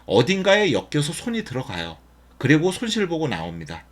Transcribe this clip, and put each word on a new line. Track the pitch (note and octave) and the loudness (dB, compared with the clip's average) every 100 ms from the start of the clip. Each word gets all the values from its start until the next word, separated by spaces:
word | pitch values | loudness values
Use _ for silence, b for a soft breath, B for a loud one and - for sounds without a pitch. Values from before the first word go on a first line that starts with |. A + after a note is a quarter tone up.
| - | 2
어딘가에 | G2+ B2 F#3+ F#3+ G3+ G3+ | 4 4 2 4 4 4
엮여서 | G2+ - D3 D3 | 2 0 -2 -2
손이 | D#3+ B3 A3+ | -4 -4 -6
들어가요. | G#3+ B2 - F2 E2 D#2+ - _ _ - | -4 -8 -6 -8 -8 -12 -20 _ _ -4
그리고 | C#3+ D3+ F3+ | 2 4 2
손실 | F3+ A#3 A3 F#3 | -2 -4 -2 -2
보고 | E3 D3+ | -2 -2
나옵니다. | F2 E2+ E2+ D#2 E2 - | -4 -6 -10 -12 -14 -16